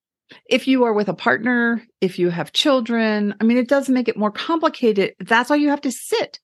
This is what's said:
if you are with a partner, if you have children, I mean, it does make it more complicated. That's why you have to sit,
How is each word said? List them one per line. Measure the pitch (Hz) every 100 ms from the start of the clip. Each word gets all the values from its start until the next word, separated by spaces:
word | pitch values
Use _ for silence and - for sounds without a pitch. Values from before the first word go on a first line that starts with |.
| _ _ _ -
if | - 254
you | 262 262
are | 233
with | 208 202
a |
partner, | - 240 247 240 240 233 233 - -
if | 185 185
you | 175
have | 170 147
children, | - 302 262 233 233 220 214 208 -
I |
mean, | 220 247
it | 247
does | 277 269
make | 254 233
it |
more | - 208
complicated. | - - 330 320 - 233 202 185 -
That's | 185 226 247
why | 294
you | 294
have | 285
to | 269
sit, | - - 427 - -